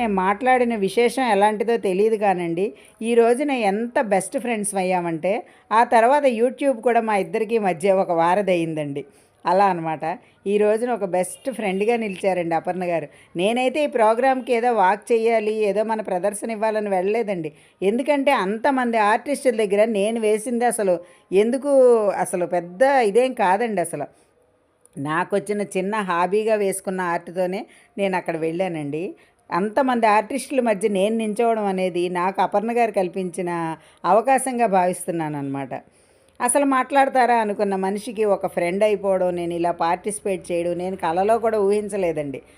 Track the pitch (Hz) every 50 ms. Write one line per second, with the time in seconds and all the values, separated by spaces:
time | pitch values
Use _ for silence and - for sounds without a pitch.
0 | 240 220 202 190 185 196 202 202 269 254 254 247 247 240 233 208 196 185 - 233
1 | 240 233 240 269 262 233 208 196 208 214 214 202 226 214 233 226 202 202 180 185
2 | 214 220 226 202 214 202 185 175 175 170 170 175 196 240 285 - - - _ -
3 | 214 233 233 226 233 233 247 240 302 294 269 247 220 196 190 214 233 240 - 302
4 | 269 202 196 185 185 - - 262 220 247 233 214 202 196 190 196 185 185 185 180
5 | 175 170 165 156 165 180 208 262 - - - _ _ - 208 226 240 240 247 226
6 | 220 240 285 294 294 269 233 214 233 254 - - 285 269 262 220 214 247 226 233
7 | 226 220 214 196 190 165 175 220 220 196 233 226 208 185 175 151 175 196 190 190
8 | 185 170 175 165 165 175 180 208 202 190 185 170 165 165 160 156 151 147 139 143
9 | 139 - - _ _ _ _ _ - 170 180 190 202 196 180 170 160 160 160 143
10 | 156 156 185 - - _ _ _ - 196 202 208 208 208 214 220 240 254 240 190
11 | 202 185 170 180 180 - - - - 269 226 226 214 196 185 190 202 226 240 233
12 | 226 208 190 - - 196 185 180 170 170 165 160 156 185 175 185 180 175 170 160
13 | 147 - - - - _ - 170 180 214 233 247 254 262 254 311 294 - 294 233
14 | 214 214 226 226 254 269 262 262 226 - 240 233 226 247 233 214 185 185 208 202
15 | - - 240 226 220 233 233 220 208 214 220 220 214 202 185 208 220 220 226 214
16 | 196 202 190 180 175 208 202 - - 226 226 208 220 220 214 214 208 208 190 180
17 | 180 202 214 240 226 202 196 175 156 151 - - _ _ _ _ 185 196 220 240
18 | 262 311 294 277 269 285 277 226 190 190 214 226 220 294 269 262 247 240 226 226
19 | 208 202 220 233 220 - - - - 262 226 220 220 190 196 202 214 233 220 196
20 | 196 220 233 233 220 208 220 214 214 269 240 233 247 240 220 226 208 190 175 170
21 | - - - _ _ _ 175 190 214 233 247 262 262 285 277 269 254 247 240 226
22 | 214 196 175 - 180 - - 180 175 165 185 175 170 175 180 185 262 269 285 262
23 | 233 202 190 233 254 262 233 - 208 180 185 202 240 226 208 180 165 - - 147
24 | 139 - _ _ _ _ _ _ _ _ _ _ _ _ _ _ _ _ _ 147
25 | 139 147 156 170 180 - 202 202 196 202 208 202 202 202 - 190 185 196 214 220
26 | 202 185 175 170 180 180 196 214 214 220 214 208 202 190 190 190 - 202 185 185
27 | 185 175 170 175 170 180 165 185 185 180 185 208 - - _ _ _ _ _ 214
28 | 196 190 185 180 170 - 165 156 160 160 165 175 190 180 170 156 147 143 143 156
29 | 180 262 339 - _ _ _ _ _ - - 175 196 214 208 285 269 262 247 233
30 | 226 214 208 214 208 208 277 254 - - 294 254 240 233 214 185 214 214 202 220
31 | 233 233 226 226 220 214 208 233 233 233 226 220 208 196 190 185 185 185 170 175
32 | 175 180 185 175 175 196 190 - 185 180 - 202 208 233 240 240 233 220 208 208
33 | 185 175 165 196 185 180 170 190 180 175 175 170 165 160 160 151 - _ _ _
34 | - 175 190 220 233 262 269 254 262 269 247 240 233 208 190 190 180 185 180 -
35 | - - 170 170 160 151 151 143 139 139 135 139 135 117 139 - - _ _ _
36 | _ _ _ _ _ _ _ - 233 240 - 285 285 277 269 254 254 262 294 277
37 | 269 269 262 262 247 233 240 233 220 208 202 190 208 202 196 190 190 190 202 208
38 | 202 254 202 220 214 208 196 180 - 170 - 180 175 170 180 196 214 214 208 185
39 | 185 196 190 185 180 180 175 175 170 170 170 170 170 170 165 170 170 165 180 180
40 | - 214 202 - - 208 190 170 175 - 175 170 170 175 175 175 180 190 190 185
41 | 185 165 165 180 196 208 226 226 214 226 214 214 196 196 208 208 208 196 208 196
42 | 185 170 160 151 147 143 131 - - - _